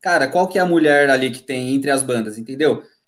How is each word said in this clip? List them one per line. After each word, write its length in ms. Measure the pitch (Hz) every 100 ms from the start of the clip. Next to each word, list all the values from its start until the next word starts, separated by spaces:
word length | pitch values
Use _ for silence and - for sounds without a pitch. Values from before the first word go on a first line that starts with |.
Cara, 260 | 185 170 135
qual 180 | 180 180
que 140 | 190
é 20 |
a 40 | 180
mulher 440 | 170 151 147 143
ali 220 | 131 131
que 80 | 123
tem 320 | - 127 127
entre 160 | 135 139
as 140 | 139
bandas, 340 | 131 120 110 107
entendeu? 460 | 113 135 151 117 - _